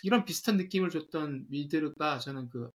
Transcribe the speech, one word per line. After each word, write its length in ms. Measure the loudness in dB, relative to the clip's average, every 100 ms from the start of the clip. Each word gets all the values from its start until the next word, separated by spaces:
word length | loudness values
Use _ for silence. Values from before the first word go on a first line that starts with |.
이런 220 | 2 4 4
비슷한 320 | -2 2 2
느낌을 320 | 2 2 2
줬던 560 | 0 -2 -4 -2 -4 -6
미드가 720 | -6 0 0 0 0 0 0
저는 300 | -4 -6 -6
그 200 | -8 -8